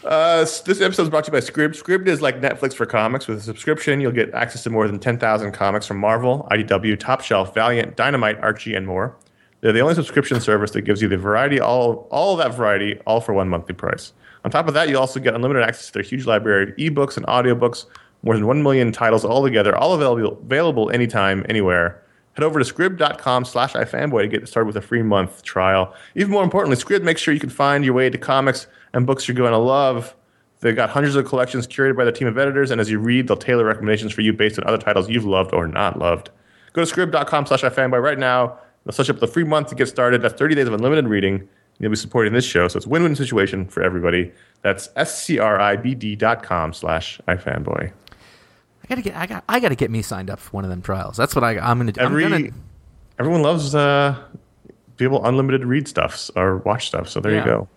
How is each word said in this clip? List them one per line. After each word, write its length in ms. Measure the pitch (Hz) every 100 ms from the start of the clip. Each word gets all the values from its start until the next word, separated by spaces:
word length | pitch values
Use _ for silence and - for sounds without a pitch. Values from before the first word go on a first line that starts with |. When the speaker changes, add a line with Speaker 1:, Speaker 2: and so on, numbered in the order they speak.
| 139
Speaker 1:
Uh, 340 | 156 165 165
s-, 180 | 160 -
this 180 | - 202
episode 220 | 190 185
is 60 | 165
brought 160 | 151 151
to 40 |
you 40 |
by 60 | 147 -
Scribd. 360 | - 151 156
Scribd 260 | - 190 185
is 140 | 160
like 180 | 143 127
Netflix 320 | 131 - 135
for 120 | - 113
comics. 420 | 113 110 131 -
With 100 | 107
a 20 |
subscription, 580 | 107 104 - 156 - 143
you'll 120 | 135
get 200 | 120 110
access 300 | 120 117 -
to 60 | -
more 180 | 113 107
than 120 | 101
ten 180 | 127 120
thousand 340 | 113 110 104
comics 340 | 98 98 104 104
from 120 | 101
Marvel, 500 | 104 113 123 127 -
I 80 | 107
D 60 |
W, 320 | 104 98 107 104
Top 260 | - 127
Shelf, 320 | - 104 95
Valiant, 420 | 110 113 120 110 -
Dynamite, 440 | 127 139 107 107
Archie, 360 | 110 110 - 104
and 120 | 95
more. 280 | 92 113 - _ _ _ _
They're 120 | 110
the 80 | 110
only 140 | 139 170
subscription 440 | 147 - 135 120
service 320 | 110 104 104
that 120 | 107
gives 180 | 101 104
you 80 | 107
the 80 | 92
variety, 420 | 98 107 139 139
all, 480 | - 123 120 110 -
all 260 | 131 185 180
that 160 | 143 123
variety, 420 | 110 101 101 104 -
all 140 | 113
for 140 | 117
one 160 | 98 92
monthly 260 | 85 82 90
price. 380 | 90 85 - _ - - -
On 60 |
top 180 | 156 165
of 40 |
that, 140 | 147 156
you 100 | 139
also 220 | 131 131
get 140 | 127 113
unlimited 280 | 127 139
access 240 | 113 117 -
to 40 |
their 80 | 107
huge 240 | 101 131 127
library 440 | 110 113 101 98
of 40 | 98
ebooks 400 | 156 143 139 -
and 80 | -
audiobooks, 600 | 123 123 120 123 120 - - _ _
more 120 | - 113
than 120 | 107
one 160 | 139
million 300 | 143 135 120
titles 320 | 110 117 110 104
altogether, 500 | 123 135 110 104 -
all 180 | 147
available, 460 | 180 139 120 107 - 113
available 440 | 135 170 131 107
anytime, 540 | 123 117 110 95 98 -
anywhere. 520 | 110 95 87 85 - _ _ _ -
Head 80 | 156
over 120 | 151
to 100 | 127
scribd 240 | - 180 185
dot 200 | 147 143
com 260 | - 127
slash 300 | 123 120 127
ifanboy 480 | 117 113 123 147 120
to 60 | 104
get 180 | 110 -
started 200 | - 113
with 100 | 104
a 40 |
free 200 | - 117
month 400 | 110 101 95 -
trial. 500 | - - 92 95 92 - - -
Even 160 | 202
more 120 | 202
importantly, 380 | 185 185 160 135
Scribd 220 | - 202
makes 160 | 170 160
sure 140 | -
you 60 | 147
can 100 | 139
find 340 | - 139 143
your 100 | 135
way 160 | 127 127
to 80 | 127
comics 480 | - 135 135 123 - _ _
and 120 | 123 127
books 220 | 135 -
you're 80 | 127
gonna 220 | 120 113
love. 580 | 120 135 135 120 117 - _ _ _ _
They've 140 | 117 117
got 140 | 110
hundreds 260 | 139 143 139
of 100 | 123
collections 420 | 131 127 131 120
curated 300 | - 135 131
by 80 | 120
their 80 |
team 160 | 120 127
of 80 | 110
editors, 340 | 139 139 135
and 80 | 117
as 100 | 107
you 80 | 107
read, 280 | 113 123 123
they'll 80 | 101
tailor 300 | - 123 110
recommendations 480 | 107 104 107 110
for 80 | 104
you 100 | 110
based 260 | 107 107 107
on 80 | -
other 120 | 110
titles 320 | - 101 98
you've 160 | 117 104
loved 280 | 95 92
or 140 | 87 85
not 320 | 98 98 -
loved. 300 | 85 85 - _ _ _ _
Go 140 | - 165
to 40 | -
scribd 160 | 175
dot 160 | 156 143
com 180 | 151 135
slash 180 | 135
ifanboy 380 | 131 131 131 127
right 160 | 131 139
now. 400 | 131 127 123 - - _ -
They'll 80 |
set 160 | - 127
you 40 | -
up 40 |
with 80 | 113
a 40 |
free 100 | -
month 240 | 160 151 147
to 60 | 127
get 120 | 120
started. 340 | - 123 123
That's 140 | 110 -
thirty 200 | 143 151
days 120 | 123
of 60 |
unlimited 340 | 107 123 156 123
reading. 400 | 104 95 98 98 _ _ _
You'll 100 | 110
be 40 | 107
supporting 340 | - 123 107
this 120 | 117 123
show, 220 | 85 90
so 100 | 90
it's 80 | -
a 40 |
win-win 260 | 156 170 143
situation 500 | 127 117 98 98 92
for 160 | -
everybody. 480 | 90 90 87 87 - - _ _
That's 280 | 98 95 - -
S 280 | 151 -
C 160 | - 143
R 200 | 107 101
I 160 | 101 101
B 180 | 117 131
D 200 | 107 104
dot 260 | 110 117
com 300 | - 87 80
slash 460 | 78 82 82 - - -
ifanboy. 640 | 87 - - - - - - - - - - _ _ _ _
Speaker 2:
I 60 | - 254
gotta 60 |
get, 120 | 196 -
I 120 | 180
got, 160 | 208 -
I 120 | 226
gotta 160 | 233 127
get 160 | 120
me 100 | 113
signed 300 | 107 98 92
up 80 | 98
for 100 | -
one 140 | 101
of 80 | 95
them 100 | 90
trials. 340 | 95 95 90 110
That's 200 | 127 -
what 80 |
I, 160 | 117 107
I'm 180 | 120 120
gonna 140 | 117
do. 100 | 104
I'm 60 | 127
Speaker 1:
Every, 160 | 143
Speaker 2:
gonna 260 | 160 165 147 - - - - - - -
Speaker 1:
everyone 240 | 139 170
loves, 320 | 147 170 139 147
uh, 420 | 143 143 143 127 - - _ _ - - _ -
people 260 | 127 139
unlimited 400 | 117 131 135 131
read 240 | 123 135 139
stuffs 440 | - - - - -
or 220 | 95 95
watch 300 | 98 107 -
stuff. 200 | - -
So 120 | 101
there 140 | 101
you 40 | 107
Speaker 2:
Yeah. 80 | -
Speaker 1:
go. 220 | 110 101